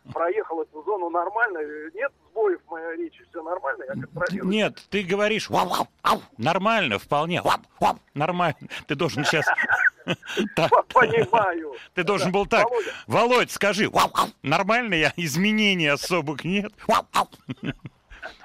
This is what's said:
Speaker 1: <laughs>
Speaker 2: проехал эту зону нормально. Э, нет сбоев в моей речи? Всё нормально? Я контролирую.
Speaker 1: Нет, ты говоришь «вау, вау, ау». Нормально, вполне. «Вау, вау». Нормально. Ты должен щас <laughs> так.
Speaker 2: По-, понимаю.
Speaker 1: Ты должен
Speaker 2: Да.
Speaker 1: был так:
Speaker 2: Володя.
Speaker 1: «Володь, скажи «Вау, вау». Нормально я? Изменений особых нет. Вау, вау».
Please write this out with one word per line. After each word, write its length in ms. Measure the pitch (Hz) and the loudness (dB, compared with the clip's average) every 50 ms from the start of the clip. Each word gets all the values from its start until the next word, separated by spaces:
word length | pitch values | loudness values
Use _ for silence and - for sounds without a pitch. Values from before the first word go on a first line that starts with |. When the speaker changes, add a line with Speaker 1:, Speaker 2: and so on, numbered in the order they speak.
| _ | _
Speaker 1:
<laughs> 100 | 123 120 | -12 -6
Speaker 2:
проехал 480 | 156 165 170 202 220 196 - 160 165 | -4 -2 -2 -2 -2 -4 -4 -6 -6
эту 220 | 156 - - 151 - | -8 -8 -10 -12 -6
зону 260 | 185 214 196 175 170 | -4 -4 -2 -4 -4
нормально. 500 | 165 175 175 185 208 226 240 226 185 160 | -2 -2 -2 -2 0 0 -2 -2 -2 -4
Э, 300 | 151 147 151 151 151 - - | -8 -8 -10 -12 -14 -14 -10
нет 180 | 392 269 277 _ _ _ _ | -8 -8 -8 _ _ _ _
сбоев 280 | - - 440 403 349 - _ - | -4 0 0 0 0 -2 _ -14
в 40 | |
моей 260 | 165 160 165 - 165 165 | -14 -12 -10 -10 -8 -8
речи? 260 | 175 156 _ - - _ | -8 -10 _ -16 -20 _
Всё 140 | - 170 160 | -16 -14 -8
нормально? 400 | 165 180 - - 135 127 - 143 127 | -8 -8 -6 -4 -6 -6 -6 -8 -10
Я 60 | 139 | -10
контролирую. 580 | 135 131 - - 156 180 175 180 202 185 185 | -10 -10 -10 -8 -6 -6 -4 -4 -4 -2 -2
Speaker 1:
Нет, 340 | 196 220 202 156 120 - - - | 0 0 0 0 -2 -6 -16 -6
ты 140 | - 202 196 | -6 -4 -2
говоришь 460 | 165 190 202 208 208 220 214 - - | -2 -2 0 0 0 0 -2 -4 -2
«вау, 180 | 107 180 185 180 | 0 0 0 0
вау, 180 | - - 180 - _ _ | 0 -2 -4 -4 _ _
ау». 200 | - - 220 - - - _ - | 0 0 0 0 -2 -14 _ -4
Нормально, 640 | 110 151 175 190 185 220 226 220 180 131 101 98 | -2 0 0 2 2 2 2 2 0 0 -2 -2
вполне. 420 | - - 147 143 156 165 180 123 | -2 0 0 0 0 0 -2 0
«Вау, 180 | 95 - - - - _ _ - | 2 0 0 0 -2 _ _ 0
вау». 180 | 170 - - - _ _ - | 0 0 0 0 _ _ -4
Нормально. 440 | 139 151 170 180 180 180 165 - - 139 - - - - - | -2 -2 -2 0 0 0 0 0 -4 -10 -14 -14 -14 -6 -6
Ты 80 | 151 | -4
должен 280 | 139 170 151 - 127 147 | -2 -2 -2 -2 -2 -2
щас 220 | - - 151 - | 0 2 2 2
<laughs> 1080 | - - - - - - - - - - _ - - 170 - - - - - 220 208 - - | 2 0 0 0 0 0 2 2 2 0 _ -6 -6 -6 -6 -6 -8 -4 -2 -2 -2 0 2
так. 120 | 165 151 | 2 4
Speaker 2:
По-, 140 | 466 480 - | 4 4 2
понимаю. 880 | - - 523 - 440 453 - - - - 226 415 - 170 - 160 147 127 - - - - | 4 4 4 4 6 4 2 2 4 4 2 2 2 0 -4 -6 -10 -12 -14 -16 -10 -4
Speaker 1:
Ты 100 | 180 175 | -4 0
должен 280 | 175 202 190 185 180 | 0 2 2 2 0
Speaker 2:
Да. 80 | 180 202 | 2 0
Speaker 1:
был 60 | 202 | 0
так: 200 | 156 226 208 208 240 | 2 4 4 4 4
Speaker 2:
Володя. 220 | 247 233 190 - - - - - | 2 -2 -2 -4 -8 -12 -8 0
Speaker 1:
«Володь, 440 | 113 180 226 240 247 240 175 - | 2 2 4 4 4 4 2 2
скажи 380 | - - - 202 190 196 208 117 | -2 0 0 0 2 2 0 2
«Вау, 200 | - - 190 190 - | 2 2 2 2 2
вау». 140 | - - - - _ - | 0 -2 -2 -2 _ -2
Нормально 520 | 135 151 170 175 185 220 240 247 220 180 | 0 0 2 2 2 0 0 0 0 0
я? 180 | 160 156 139 - | 2 2 2 0
Изменений 720 | - 175 156 127 165 190 214 214 214 214 202 190 180 160 147 | 0 -4 -2 0 0 0 2 2 2 2 2 2 2 2 2
особых 560 | 143 135 - - 180 175 147 147 151 123 - | 0 0 0 -2 -2 -2 0 -2 -6 -6 -4
нет. 300 | 160 190 202 196 208 - - - - | -2 -2 -2 -2 -4 -12 -12 -2 2
Вау, 180 | 220 185 - _ - | 2 2 2 _ -2
вау». 160 | 185 196 - - - _ - - - - - - - - - _ _ _ _ - - - - - - | -2 -2 -2 -6 -20 _ -12 -12 -10 -8 -10 -10 -10 -14 -20 _ _ _ _ -20 -18 -18 -18 -18 -14